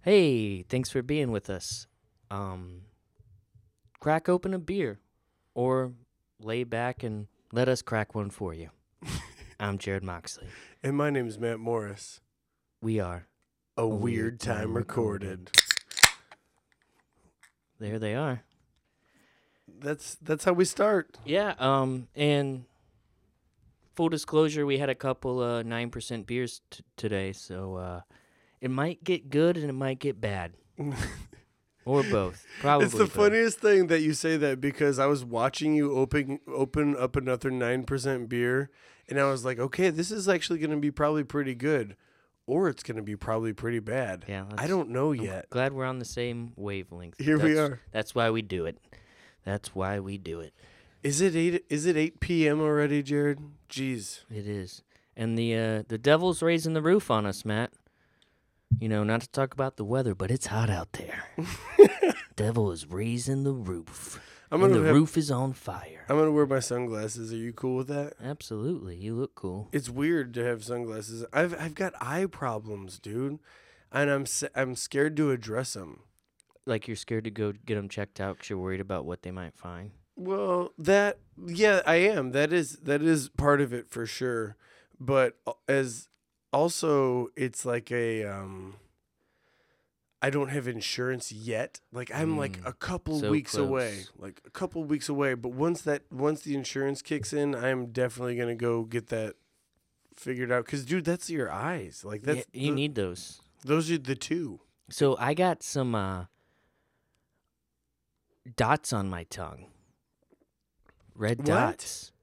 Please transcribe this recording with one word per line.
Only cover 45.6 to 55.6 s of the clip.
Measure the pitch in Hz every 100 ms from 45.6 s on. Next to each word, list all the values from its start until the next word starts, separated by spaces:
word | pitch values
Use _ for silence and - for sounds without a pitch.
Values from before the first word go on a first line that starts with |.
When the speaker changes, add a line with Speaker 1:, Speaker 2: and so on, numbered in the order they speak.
| 135
Speaker 1:
we're | 135
on | 131 127
the |
same | 120 - 120 120 120
wavelength. | 120 101 98 92 87 85 -
Speaker 2:
Here | 139 156
we | 156
Speaker 1:
That's, | 151 151
Speaker 2:
are. | 123 -
Speaker 1:
that's | 110 107
why | 123 113
we | 113
do | 104 92 82
it. | - _ - - - - _
That's | 98 101 -
why | 92 95 101
we | 95 98
do | 85 82
it. | 78 _ - - _ _
Speaker 2:
Is | 139 143
it | 190
eight, | 165 170 175 -
is | 147 165
it | 156
eight | 160 -
P | - 170 151
M | 151
already, | 156 147 147 147
Jared? | 139 147 147 143 147 147 _
Jeez. | 131 135 123 98 - -
Speaker 1:
It | 107 101
is. | 104 92 - _ _ _ -
And | 113
the, | 113 117
uh, | 113